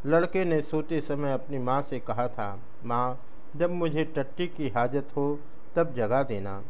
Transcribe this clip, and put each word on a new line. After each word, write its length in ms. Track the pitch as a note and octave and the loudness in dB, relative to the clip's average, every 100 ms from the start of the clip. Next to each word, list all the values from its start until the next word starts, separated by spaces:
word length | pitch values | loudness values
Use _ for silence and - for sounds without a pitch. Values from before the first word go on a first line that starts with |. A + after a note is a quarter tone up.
लड़के 400 | C3+ E3 F3+ F#3 | 4 4 4 2
ने 160 | F3+ D#3 | 2 2
सोते 400 | D3 D#3 D3 D#3+ | 2 0 0 0
समय 320 | D3+ C#3+ C#3+ | 0 0 0
अपनी 240 | C3 C3 C#3 | 0 0 0
माँ 240 | B2 C3 | 2 0
से 180 | C#3+ B2+ | 0 -2
कहा 280 | A2+ A2 B2 | -2 0 0
था, 320 | A#2+ G2+ G2+ - - | 0 -2 -2 -4 -4
"माँ, 340 | A2+ A#2+ B2+ B2+ - - - | 0 0 0 0 -4 -4 -4
जब 160 | C#3+ F3 | 0 0
मुझे 320 | F3 E3+ D3+ | 2 0 0
टट्टी 440 | D#3 - C3+ - F3+ | 0 0 -2 -2 -2
की 220 | E3+ C#3 | -2 0
हाजत 380 | A#2 B2 C#3 C3+ | 2 2 0 0
हो 240 | D3 C#3+ D3 - - - | 0 0 0 -2 -4 -2
तब 180 | E3+ E3+ | 0 0
जगा 300 | B2 G#2+ C3 | 0 2 2
देना।" 400 | C3+ G2+ G2 G2 | 2 -2 -2 -4